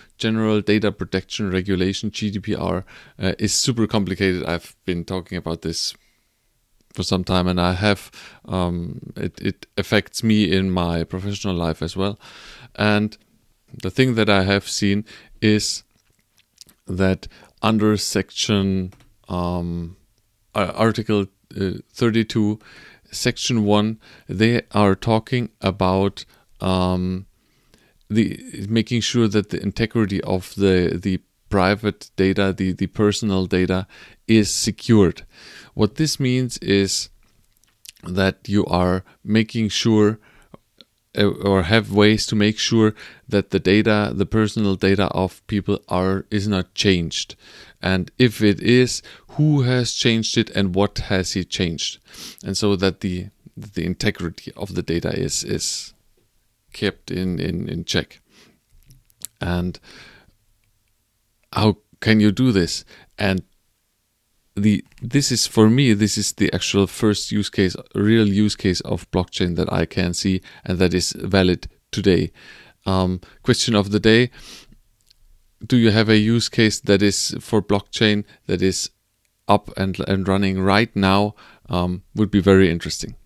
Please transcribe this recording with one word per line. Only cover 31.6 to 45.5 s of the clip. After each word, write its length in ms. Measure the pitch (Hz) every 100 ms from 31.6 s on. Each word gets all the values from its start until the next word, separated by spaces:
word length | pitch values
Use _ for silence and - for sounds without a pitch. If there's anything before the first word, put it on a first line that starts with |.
| 92 101 107 - - -
data, 380 | 95 95 98 92
the, 160 | 95
the 160 | 87 98
personal 580 | - 104 101 110 95 92
data 420 | 92 90 92 92 - - - -
is 260 | 110 104
secured. 720 | - - - - 113 90 - - _ - - -
What 220 | - 104 -
this 240 | 156 -
means 380 | 131 127 127 -
is 500 | - 98 98 - - _ _ _ _ _ _ _ - _
that 440 | - 90 95 - -
you 180 | 101 -
are 380 | 90 90 92 - _
making 460 | - 110 110 117 107
sure, 500 | - 117 107 104 110 _ _ _ - _ _ - _ _ -
uh, 100 | 101
or 360 | - 98 95
have 280 | 85 113 104
ways 340 | 98 104 107 -
to 80 | 110
make 220 | 104 107
sure 360 | - 113 107 107 - - -
that 240 | 101 -
the 80 | 98
data, 520 | - 104 110 107 104 65
the 100 | 98
personal 500 | 110 107 117 101 95
data 300 | 95 98 98
of 380 | - 92 -
people 320 | -